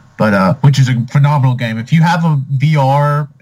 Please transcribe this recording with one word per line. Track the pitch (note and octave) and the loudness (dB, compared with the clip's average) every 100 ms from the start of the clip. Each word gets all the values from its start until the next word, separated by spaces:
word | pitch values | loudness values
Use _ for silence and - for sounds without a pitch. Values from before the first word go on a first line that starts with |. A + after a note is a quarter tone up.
| - - | -20 -4
But, | G#2+ | -2
uh, | G2+ F#2+ - | 2 0 2
which | C#3+ C#3 | 2 2
is | B2 | 0
a | A#2 A2 | -2 -2
phenomenal | D3 C#3+ D3 C3 B2 | 0 0 2 0 -2
game. | A#2 A2+ | -4 -6
If | A2+ | -2
you | E3 | 0
have | E3+ F3 | 2 0
a | E3 D3 C3 | 0 -2 -4
V | C#3 D3 D3+ | -2 0 2
R | C3+ C#3+ D3 D3 D3+ _ | 2 2 0 -2 -6 _